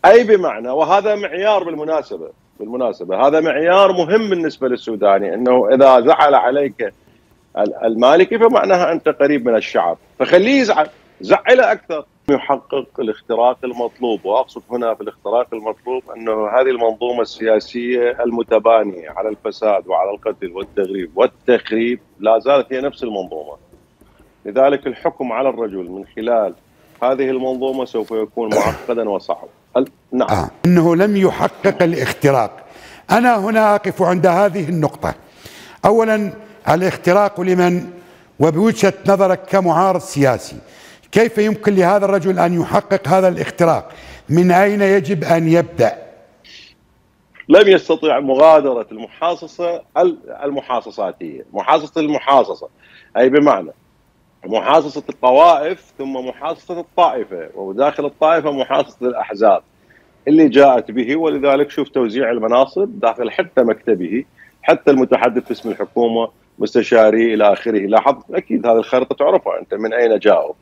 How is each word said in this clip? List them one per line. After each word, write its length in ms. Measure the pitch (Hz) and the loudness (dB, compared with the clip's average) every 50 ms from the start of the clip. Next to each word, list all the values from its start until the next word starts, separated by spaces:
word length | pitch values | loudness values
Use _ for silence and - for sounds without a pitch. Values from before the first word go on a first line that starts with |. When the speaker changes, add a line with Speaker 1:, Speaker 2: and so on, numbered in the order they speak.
| - | 8
Speaker 1:
أي 200 | 175 208 233 240 | 8 6 6 6
بمعنى، 460 | 202 220 190 180 151 107 107 117 123 | 6 2 2 2 -2 -6 -6 -8 -6
وهذا 440 | 131 151 160 147 180 202 190 214 208 | -2 -2 0 2 2 2 2 0 -2
معيار 500 | 208 202 175 147 175 196 214 214 196 180 | -2 -4 -8 -6 -4 -2 0 0 0 -2
بالمناسبة، 640 | 170 160 151 151 156 160 156 139 - 107 82 80 - - _ _ _ _ _ | -4 -8 -8 -6 -4 -4 -4 -4 -6 -12 -14 -14 -16 -20 _ _ _ _ _
بالمناسبة 680 | 107 104 120 127 127 113 98 - 90 87 92 98 127 | -14 -10 -6 -4 -4 -4 -4 -6 -8 -6 -2 0 2
هذا 140 | 143 147 160 | 2 2 2
معيار 520 | 156 160 131 143 160 170 180 196 202 190 | 0 0 -2 0 0 2 4 4 4 4
مهم 380 | 185 180 170 151 190 220 226 208 | 2 0 0 0 0 0 0 0
بالنسبة 380 | 190 175 165 151 - - 131 127 | -4 -2 -4 -6 -6 -4 -4 -4
للسوداني، 680 | 123 110 - - 113 101 104 101 98 98 101 95 85 | -4 -4 -6 -10 -6 0 2 2 2 2 0 -2 -4
أنه 340 | 110 123 123 123 127 113 104 131 | -2 0 2 2 2 4 2 4
إذا 260 | 131 139 135 131 127 | 6 6 8 6 6
زعل 340 | 117 135 160 - 151 147 139 | 6 4 2 4 4 4 4
عليك 580 | 123 98 120 131 143 143 135 101 _ 117 101 - _ _ _ _ _ _ _ _ _ _ _ _ - | 4 4 2 0 0 -2 -4 -6 _ -10 -10 -10 _ _ _ _ _ _ _ _ _ _ _ _ -4
ال-، 260 | 104 107 - - - | -4 -4 -4 -4 -4
المالكي 540 | 117 113 110 120 127 147 - 381 - 226 226 | -4 0 2 4 4 6 4 4 2 2 2
فمعناها 540 | 226 226 262 - - 196 190 180 180 170 | 2 4 4 2 2 2 2 2 2 0
أنت 160 | 165 160 _ 156 | -2 -2 _ -2
قريب 400 | 143 - 143 143 147 139 117 123 | 0 0 0 0 0 0 0 0
من 80 | 117 | 0
الشعب، 420 | 107 - - - 117 87 87 82 - _ _ _ _ | 0 -2 -2 -2 -2 -2 -2 -4 -6 _ _ _ _
فخليه 420 | 131 110 170 180 196 233 277 277 | -2 2 4 2 4 4 2 0
يزعل، 260 | 254 208 208 156 156 - - _ _ _ _ _ | 0 0 0 -2 -2 -4 -6 _ _ _ _ _
زعله 520 | - 196 247 - - - 254 254 247 202 | 0 0 0 0 4 2 4 4 4 2
أكثر، 320 | 214 190 _ _ 170 151 139 _ _ _ _ - | 0 -2 _ _ -10 -10 -10 _ _ _ _ -2
يحقق 580 | 143 127 - - 143 127 - _ - 139 123 _ _ - | -2 -2 0 -2 -4 -4 -4 _ -8 -8 -8 _ _ -8
الاختراق 600 | 127 110 107 - _ _ 117 110 120 123 127 _ - | -6 -6 -6 -8 _ _ -2 2 2 2 0 _ -8
المطلوب. 560 | 127 123 120 120 113 _ _ 127 120 110 98 _ | -10 -8 -6 -8 -8 _ _ -4 -4 -4 -4 _
وأقصد 380 | 95 104 120 131 _ - 117 _ _ | -2 -2 -2 -2 _ -10 -20 _ _
هنا 240 | 123 120 120 113 110 | -8 -6 -4 -4 -4
في 60 | - | -6
الاختراق 460 | 104 107 - _ _ 101 107 120 123 _ | -8 -14 -14 _ _ -4 -2 -2 -2 _
المطلوب 500 | - 110 107 110 104 _ _ 123 127 131 131 - 117 | -8 -10 -10 -10 -10 _ _ -10 -10 -8 -10 -12 -18
أنه 320 | 113 113 113 110 107 107 104 | -12 -8 -6 -4 -4 -4 -2
هذه 220 | 107 127 135 131 | 0 0 0 0
المنظومة 500 | 127 120 117 113 113 107 120 123 123 120 | -2 -2 -2 -4 -2 -4 -6 -6 -4 -4
السياسية 960 | 113 - - - 113 113 110 107 - - - 123 120 120 127 123 120 120 120 - 120 | -6 -6 -6 -6 -2 0 0 0 -2 -4 -10 -8 -6 -4 -2 -2 -2 -2 -2 -4 -6
المتبانية 840 | 120 117 117 113 - 117 110 107 113 113 113 107 101 92 87 80 78 | -4 -4 -6 -4 0 -2 0 2 2 2 2 0 -2 -8 -12 -16 -14
على 180 | 76 85 98 110 | -10 -8 -8 -8
الفساد 600 | 107 - _ 110 98 - 113 107 101 95 85 90 | -8 -8 _ -12 -10 -4 -2 -2 -2 -2 -4 -4
وعلى 220 | 92 82 92 98 | -4 -4 -2 -4
القتل 420 | 101 101 _ 110 101 _ 98 90 | -6 -8 _ -10 -8 _ -12 -12
والتغريب 580 | 85 95 98 - _ 104 98 90 98 98 90 80 76 | -10 -12 -14 -8 _ -6 -6 -4 -6 -8 -8 -8 -2
والتخريب 840 | 95 120 123 _ _ _ - 123 110 - - 110 113 113 120 123 117 _ _ _ _ | 0 0 0 _ _ _ 0 0 0 0 -4 -4 -4 -2 -4 -4 -6 _ _ _ _
لا 180 | 98 107 110 113 | 0 0 0 0
زالت 340 | - 131 143 139 120 _ | 2 0 0 0 0 _
هي 80 | 131 127 | -8 -6
نفس 220 | 135 143 127 - | -6 -8 -8 -8
المنظومة، 500 | - 117 107 98 95 90 82 78 76 73 73 _ _ _ _ _ _ _ _ _ _ _ _ _ _ _ _ _ _ | -10 -8 -8 -8 -10 -10 -12 -14 -14 -16 -20 _ _ _ _ _ _ _ _ _ _ _ _ _ _ _ _ _ _
لذلك 420 | 104 101 - 131 139 139 139 - | -6 0 2 2 2 2 0 -4
الحكم 460 | 143 120 - - - - _ 139 123 | -8 -10 -6 -8 -8 -6 _ -8 -6
على 160 | 110 117 135 135 | -6 -4 -4 -4
الرجل 420 | 120 117 117 107 98 95 90 87 | -4 -4 -8 -8 -8 -10 -12 -10
من 140 | 90 98 98 _ _ | -12 -16 -16 _ _
خلال 380 | - 110 117 120 117 107 92 82 _ _ _ _ _ _ _ _ _ | -10 -4 -2 0 0 0 -2 -6 _ _ _ _ _ _ _ _ _
هذه 280 | 120 123 135 131 139 131 | -2 -2 -2 -2 -2 -4
المنظومة 540 | 131 131 127 131 131 127 131 135 131 135 127 | -4 -4 -4 -6 -6 -4 -6 -6 -4 -6 -8
سوف 260 | 120 - 117 107 - | -6 -6 -8 -6 -6
يكون 400 | 117 110 107 104 _ 120 117 110 107 | -6 -6 -6 -6 _ -8 -6 -2 -2
معقدا 540 | 107 101 110 110 - - - 120 117 113 107 | -2 -2 -2 -4 -6 -8 -8 -6 -4 -4 -4
وصعب. 400 | 101 92 - - 80 - - - _ _ _ _ _ | -4 -6 -6 -8 -10 -10 -10 -20 _ _ _ _ _
ال-، 140 | 123 139 - _ _ _ _ | -4 -4 -4 _ _ _ _
نعم. 160 | - 127 123 - | -4 -4 -2 0
Speaker 2:
آه. 220 | 107 95 80 - - - _ | -2 -2 -2 -6 -10 -4 _
إنه 300 | 175 180 175 160 170 170 | 2 2 4 4 2 2
لم 200 | 165 190 214 208 | 2 0 0 0
يحقق 680 | 196 190 170 - - - - - - - 196 - - | 0 0 0 0 0 -4 -4 -4 -2 -2 -2 0 2
الاختراق. 680 | 180 165 170 - 135 127 - - - 143 135 127 110 101 - - - - - - - - - - _ - | 0 0 0 -2 -4 -6 -6 0 0 2 2 2 0 -2 -6 -16 -20 -20 -20 -20 -20 -20 -20 -20 _ 0
أنا 280 | - 220 240 247 240 214 | 0 2 2 2 2 0
هنا 360 | 190 214 220 220 220 208 208 | 0 0 0 2 2 2 2
أقف 280 | 208 - 196 - - | 0 -2 -6 -2 -2
عند 240 | 185 170 180 180 156 | 0 0 0 2 2
هذه 420 | 190 170 175 202 202 165 202 165 143 | 2 2 4 2 0 0 -4 -6 -4
النقطة. 460 | 180 165 151 139 - - - 82 - - _ _ _ _ - - - - - - - - - | -2 -2 -2 -2 -4 -6 -8 -8 -8 -8 _ _ _ _ -20 -20 -20 -20 -20 -20 -20 -2 0
أولا، 480 | 180 214 226 226 220 220 214 214 190 - - - - - - - - | 2 2 2 2 2 0 -2 -2 -6 -8 -12 -20 -20 -20 -12 -2 -2
الاختراق 720 | 147 170 180 185 - - - 175 180 202 208 196 202 180 | 0 0 0 -2 -4 -2 0 2 2 2 2 0 -2 -4
لمن؟ 400 | 180 185 185 180 180 175 175 175 - - - - - - - _ _ _ _ _ | -2 -2 0 2 2 0 0 -2 -4 -10 -16 -20 -20 -20 -20 _ _ _ _ _
وبوجهة 540 | 135 160 151 165 202 226 214 226 - 196 180 - - | 0 0 2 2 0 0 2 2 0 0 0 0 0
نظرك 340 | 160 196 190 196 185 185 180 - - | 0 2 2 2 0 0 -2 -4 -2
كمعارض 500 | - 196 185 175 160 160 185 190 185 175 | -2 0 0 2 2 2 2 2 0 -2
سياسي، 560 | - - - 143 139 135 120 107 - - - - - - - - - - - _ _ _ | -6 -6 -2 0 2 2 2 0 -6 -14 -18 -20 -20 -20 -20 -20 -20 -20 -20 _ _ _
كيف 260 | - 202 226 226 226 208 | 2 2 2 2 0 -2
يمكن 360 | 208 214 214 214 214 214 202 | 0 0 -2 0 0 0 2
لهذا 300 | 185 180 170 196 208 196 | 2 2 2 2 2 0
الرجل 340 | 196 196 196 156 190 185 170 | 0 -2 0 0 -2 0 0
أن 220 | 170 170 180 170 | 0 0 0 -2
يحقق 480 | 160 - - 202 - - 196 190 - - | -2 0 -2 -2 0 0 -4 -4 0 0
هذا 200 | 190 190 190 185 | 0 2 2 2
الاختراق؟ 600 | 175 - - - - - 175 165 156 110 - - - - - - - - _ - | 0 -2 -8 -8 -2 0 0 0 0 -2 -4 -10 -20 -20 -20 -20 -20 -20 _ -2
من 220 | 139 170 180 180 | 0 2 4 4
أين 320 | 175 180 196 202 208 208 | 4 4 2 2 2 0
يجب 420 | 202 190 196 202 156 143 202 160 151 | 0 2 2 0 0 -2 -6 -4 -2
أن 240 | - 170 165 165 160 | 0 0 0 2 2
يبدأ؟ 440 | 160 170 165 165 - - 120 107 - - - - - _ _ _ _ _ _ - - - - _ _ _ _ _ _ _ _ _ _ _ _ _ _ - - - | 2 2 0 -2 -2 -2 -2 -2 -2 -6 -18 -20 -20 _ _ _ _ _ _ -20 -20 -20 -20 _ _ _ _ _ _ _ _ _ _ _ _ _ _ -20 -2 4
Speaker 1:
لم 200 | 147 190 214 196 | 6 6 8 8
يستطع 520 | 190 170 - - 165 160 - 156 139 131 | 4 4 4 0 -4 -2 0 0 0 0
مغادرة 680 | 143 135 135 131 151 160 160 151 139 139 127 120 107 _ | 0 0 2 6 6 8 8 6 4 2 -2 -4 -6 _
المحاصصة 920 | 113 110 113 104 - - 160 170 175 - - 160 - - 175 170 170 - - _ _ | -12 -16 -16 -16 -12 -6 -6 -6 -6 -6 -10 -20 -12 -8 -6 -6 -6 -8 -12 _ _
ال-، 200 | 147 180 180 160 - - - 117 - - | 0 2 2 0 -4 -12 -18 -16 -10 -8
المحاصصاتية، 1000 | 143 143 139 - - 127 117 - 113 98 - 101 92 85 _ 90 80 73 65 - _ | -6 -6 -8 -6 -4 -6 -6 -6 -8 -8 -6 -6 -6 -6 _ -14 -16 -14 -16 -18 _
محاصصة 480 | - 101 95 123 151 160 147 - _ 170 | -10 -6 0 0 0 0 0 -4 _ -4
المحاصصة، 680 | 151 147 151 131 - 131 139 135 110 101 92 - - - _ _ _ _ _ - _ _ _ | -4 -2 -4 -4 0 2 2 2 2 0 -4 -12 -12 -20 _ _ _ _ _ -20 _ _ _
أي 120 | 110 123 131 | 2 2 4
بمعنى 420 | 131 151 143 147 123 98 85 78 - _ _ _ _ _ _ _ _ _ _ _ _ _ - | 4 4 4 4 2 0 -2 -10 -16 _ _ _ _ _ _ _ _ _ _ _ _ _ -12
محاصصة 560 | 92 107 120 - 131 143 165 143 151 135 151 139 - | -4 -4 -4 0 2 2 2 2 0 -8 -12 -12 -12
الطوائف 840 | 135 _ - 127 127 139 165 175 170 143 147 160 185 175 _ _ _ _ | -12 _ 0 2 4 6 6 6 4 2 0 -6 -8 -8 _ _ _ _
ثم 140 | 139 135 | -12 -10
محاصصة 680 | 135 131 127 127 123 - 139 156 165 - _ _ 180 170 | -8 -8 -10 -10 -12 -10 -10 -10 -10 -10 _ _ -12 -12
الطائفة، 680 | 165 _ _ - 175 165 123 127 104 - 98 87 80 73 - | -12 _ _ 0 0 0 0 -4 -8 -10 -12 -14 -14 -14 -14
وداخل 520 | 98 98 95 95 110 135 147 151 - 143 | -12 -12 -10 -4 -2 -2 -2 -2 -4 -8
الطائفة 460 | 143 143 _ 156 156 165 165 147 151 | -8 -4 _ 0 0 0 0 -2 -4
محاصصة 540 | 143 135 127 - 135 135 139 - - _ 123 | -4 -4 -4 -2 -2 -4 -4 -4 -8 _ -6
الأحزاب 560 | 127 123 113 110 - 110 98 110 104 95 82 _ _ _ _ _ _ _ _ _ _ _ _ _ 135 | -6 -6 -6 -8 -8 -4 0 2 2 2 2 _ _ _ _ _ _ _ _ _ _ _ _ _ 2
اللي 200 | 151 160 160 143 | 4 4 4 4
جاءت 420 | 113 131 139 139 127 120 110 - | 6 6 6 6 6 2 0 -4
به. 260 | 107 127 120 113 139 | -6 -6 -4 -2 -4
ولذلك 540 | 160 165 156 147 143 135 143 139 139 147 143 | -2 -2 -2 -4 -2 0 0 2 0 0 -2
شوف 180 | - - 139 - | -4 -8 -8 -4
توزيع 420 | _ 135 127 113 104 127 135 113 | _ -2 -2 -2 -2 -4 -4 -2
المناصب 720 | 120 117 110 113 117 123 135 - - 185 202 220 226 98 | -2 -4 -2 0 2 2 2 0 0 -6 -6 -6 -6 -4
داخل 300 | 120 113 113 117 123 110 | -2 -2 -2 -2 -6 -6
حتى 320 | - - 190 175 _ - | -4 -6 -6 -2 _ 0
مكتبه، 640 | 123 117 - - _ - 110 90 90 82 98 123 143 _ _ _ - _ _ _ | 2 2 0 -2 _ -2 -2 -2 -2 -6 -6 -6 -8 _ _ _ -20 _ _ _
حتى 280 | - - 160 - - - | 0 0 0 2 2 2
المتحدث 580 | 143 131 127 - 131 120 113 127 113 123 120 - | 2 2 2 0 -2 -2 -2 -2 -2 -2 -6 -6
باسم 220 | 117 - - 117 | -10 -8 -8 -10
الحكومة، 580 | 101 - 101 - _ 120 120 117 113 113 113 110 _ _ _ _ _ - | -8 -8 -8 -6 _ -2 -2 0 0 -2 -4 -4 _ _ _ _ _ -8
مستشاري 760 | 107 107 - 120 104 - 123 113 110 110 107 113 113 117 110 | -8 -2 -2 -2 0 2 4 6 6 6 4 4 2 0 2
إلى 180 | 107 107 104 | 2 4 2
آخره. 260 | 98 - - 117 110 104 | 2 2 -2 -4 -4 -2
لاحظ 380 | 98 98 110 113 - 135 139 - - _ - | -2 2 0 2 2 2 -2 -2 -8 _ -8
أكيد 320 | 185 - _ - - 117 | -8 -6 _ -6 -4 0
هذه 100 | 120 113 | 2 0
الخريطة 380 | 113 110 - - 127 131 - 139 | 0 0 0 -2 -2 -2 -2 -4
تعرفها 440 | - 139 156 185 180 - - 87 85 | -2 0 0 0 0 -2 -4 -8 -8
أنت 160 | 90 _ - | -8 _ -10
من 180 | 101 110 110 | -6 -6 -4
أين 260 | 113 120 120 113 110 101 | -2 0 0 2 0 2
جاءوا 360 | - 107 95 82 71 71 78 _ | 2 2 2 2 0 -4 -10 _